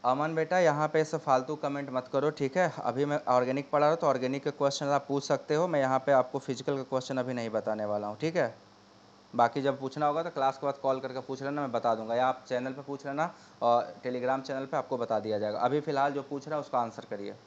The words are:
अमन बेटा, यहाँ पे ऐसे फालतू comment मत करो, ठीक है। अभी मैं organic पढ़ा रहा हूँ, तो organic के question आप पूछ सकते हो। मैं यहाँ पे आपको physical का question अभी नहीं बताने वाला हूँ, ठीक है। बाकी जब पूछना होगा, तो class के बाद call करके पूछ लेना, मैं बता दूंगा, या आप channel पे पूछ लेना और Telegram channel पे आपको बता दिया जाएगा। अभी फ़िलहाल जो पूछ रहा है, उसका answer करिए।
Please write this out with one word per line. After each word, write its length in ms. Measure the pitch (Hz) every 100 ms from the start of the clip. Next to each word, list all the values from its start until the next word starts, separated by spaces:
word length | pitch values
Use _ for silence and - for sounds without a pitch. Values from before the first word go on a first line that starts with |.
अमन 300 | 120 131 156
बेटा, 240 | 160 160 180
यहाँ 280 | 165 147 151
पे 120 | 160
ऐसे 180 | 156 156
फालतू 360 | - 131 131 151
comment 320 | 147 143 139
मत 180 | 127 123
करो, 180 | 139 147
ठीक 260 | 143 135 180
है। 160 | 175 -
अभी 240 | - 123
मैं 140 | 147 147 -
organic 420 | 127 123 135 143
पढ़ा 100 | 147
रहा 100 | 147
हूँ, 80 | 165
तो 80 | 156
organic 380 | 131 127 135
के 60 | 143
question 360 | 139 139 139 143
आप 180 | 143 135
पूछ 160 | 139
सकते 300 | - 139 -
हो। 120 | 151 180
मैं 120 | 151
यहाँ 180 | 131 131
पे 140 | -
आपको 260 | 135 127 143
physical 380 | - 120 - 139
का 60 |
question 360 | 131 131 127 131
अभी 160 | 123
नहीं 160 | 123 113
बताने 340 | 107 107 107
वाला 220 | 104 104 104
हूँ, 100 | 107
ठीक 200 | 156 170
है। 180 | 120 - - - - - - - -
बाकी 280 | 123 120 147
जब 160 | 135 131
पूछना 260 | 135 151 147
होगा, 160 | 151
तो 80 | 170
class 280 | 143 135 135
के 80 | 143
बाद 120 | 135
call 220 | 135 131
करके 200 | 131 127
पूछ 220 | - 131
लेना, 180 | 139 147
मैं 120 | 139
बता 220 | 117 117
दूंगा, 200 | 110 110
या 120 | 120 127
आप 180 | 127 -
channel 240 | 123 131
पे 100 | 131
पूछ 240 | 139 139 143
लेना 280 | 143 170 - - -
और 320 | 120 120 - - 127
Telegram 340 | 123 127 135
channel 260 | 135 135 135
पे 100 | 151
आपको 220 | 127 127
बता 200 | 117 110
दिया 180 | 107 107
जाएगा। 200 | 104 107
अभी 220 | 123 147
फ़िलहाल 320 | 147 139 143
जो 100 | 143
पूछ 260 | 127 143 151
रहा 80 | 151
है, 40 |
उसका 180 | 139 131
answer 260 | 117 -
करिए। 300 | 117 104 101 104